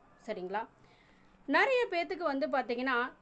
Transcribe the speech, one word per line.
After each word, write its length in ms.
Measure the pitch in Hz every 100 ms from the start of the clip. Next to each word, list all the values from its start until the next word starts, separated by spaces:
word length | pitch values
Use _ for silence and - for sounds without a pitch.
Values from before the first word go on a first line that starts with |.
| - - -
சரிங்களா? 400 | 196 180 202 - _ - - _ - - - -
நிறைய 400 | 302 480 494 480
பேத்துக்கு 320 | 349 349 370
வந்து 240 | 330 269 285
பாத்தீங்கன்னா, 680 | 269 247 247 262 240 254 -